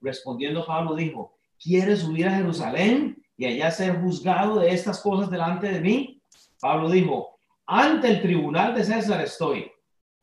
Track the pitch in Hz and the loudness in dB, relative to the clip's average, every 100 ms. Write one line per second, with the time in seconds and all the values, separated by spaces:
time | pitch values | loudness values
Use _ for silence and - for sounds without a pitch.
0 | 131 127 - 120 143 160 165 160 165 156 | -10 -8 -8 -6 -4 -4 -4 -4 -2 -2
1 | 160 117 - _ _ _ 156 185 190 196 | -4 -6 -14 _ _ _ 0 2 4 0
2 | 160 160 185 190 180 151 117 139 202 269 | 0 0 0 0 0 -2 -4 0 2 2
3 | 302 - _ - 123 120 160 170 185 170 | 0 -6 _ -8 -6 -2 -2 0 -2 0
4 | 180 151 185 175 208 214 175 180 214 196 | -2 -2 0 0 2 2 2 2 -2 -4
5 | 208 196 196 175 165 185 202 175 170 247 | -2 0 0 -2 -2 -2 -4 -2 2 0
6 | 262 - _ _ _ _ - 156 160 185 | -2 -12 _ _ _ _ -2 0 2 4
7 | 160 131 - - _ _ - 196 285 320 | 4 0 -6 -14 _ _ -2 2 4 4
8 | 247 196 180 170 147 160 214 240 196 220 | 4 2 2 0 0 0 0 0 0 0
9 | 196 175 143 - 151 - - _ _ _ | 0 -2 -2 -4 -4 -4 -6 _ _ _
10 | _ _ | _ _